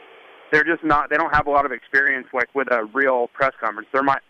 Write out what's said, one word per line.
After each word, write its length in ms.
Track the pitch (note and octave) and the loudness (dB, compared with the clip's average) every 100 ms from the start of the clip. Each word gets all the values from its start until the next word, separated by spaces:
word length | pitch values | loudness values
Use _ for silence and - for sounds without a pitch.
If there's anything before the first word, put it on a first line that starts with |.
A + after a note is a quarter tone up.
| - - - - - | -20 -20 -20 -20 -2
they're 120 | D3+ | 0
just 200 | D3+ E3+ | 2 -2
not, 240 | D#3 D3 C3+ | 0 0 0
they 80 | D3 | -2
don't 180 | D#3+ | 0
have 120 | D3 D3+ | 0 2
a 40 | |
lot 140 | C#3+ | 0
of 80 | C#3 | 0
experience, 540 | A#2+ - C#3 C#3 C3+ B2 | -4 -4 0 0 -2 -4
like, 200 | C3 A#2+ | -4 -4
with 160 | C#3 B2+ | -4 -2
a 140 | B2 G#2+ | -2 -2
real 360 | A#2 C3+ B2+ A#2+ | -2 0 0 -2
press 240 | - C3+ - | -2 -2 -2
conference. 300 | A2+ G#2+ A2 | -6 -6 -6
They're 120 | C3+ | -2
my, 160 | C#3 C3+ - | 0 -2 -4